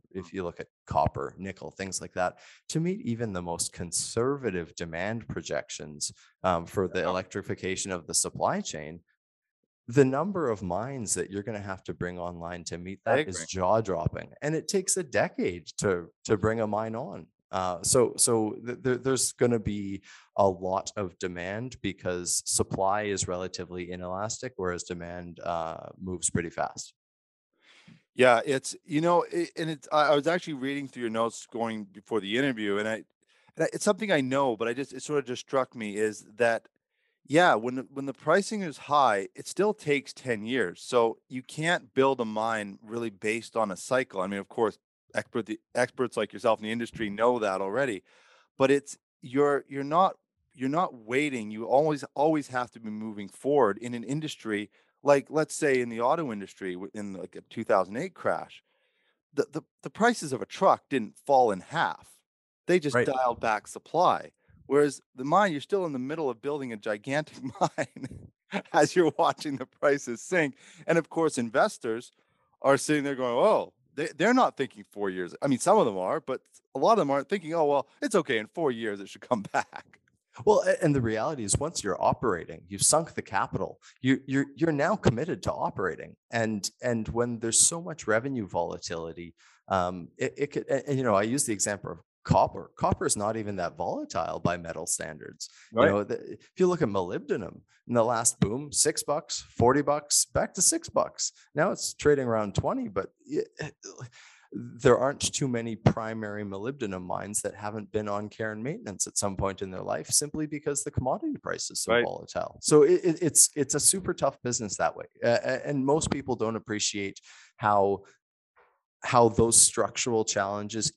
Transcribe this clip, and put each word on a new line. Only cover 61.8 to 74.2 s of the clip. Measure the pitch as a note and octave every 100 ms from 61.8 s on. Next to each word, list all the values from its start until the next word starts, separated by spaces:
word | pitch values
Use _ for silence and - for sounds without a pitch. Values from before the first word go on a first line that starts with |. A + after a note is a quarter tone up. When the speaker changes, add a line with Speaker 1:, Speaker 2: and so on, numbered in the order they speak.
| B2 - - _ _ _ _ _ -
Speaker 2:
They | F3+
just | D3 B2
Speaker 1:
Right. | A#2+
Speaker 2:
dialed | C3 B2+ A#2
back | A#2+ G#2+ -
supply. | G#2+ - D#3+ F3 F2+ D#2+ - _ _ -
Whereas | C#3 D3 C3+ _
the | - C3+
mine, | F3 G#3
you're | D3
still | - G3 F3
in |
the | C3+
middle | C3 D#3+ D3
of | A#2
building | C3+ D3 C3+
a | A2
gigantic | A2 G#2+ A#2+ C#3 D#3 A#2+
<laughs> | B2+ -
mine | E3 - - - C3 - - _ _ G3 -
as | E3+ D3+ -
you're | D#3+ -
watching | D#3 - D#3 C3+
the | C3
prices | _ D3 C#3+ - A#2
sink. | - F#3 D3 - - - -
And | E3
of | D3+
course, | - D#3+ C#3
investors | A#2+ B2 G#3 - B2 A2+ - _ _ _ _ _
are | C3 C#3
sitting | - D3+
there | C#3 C3
going, | B2+ A#2+
"Oh, | F#3+ E3 F2 _ _
they, | - D#3+
they're | -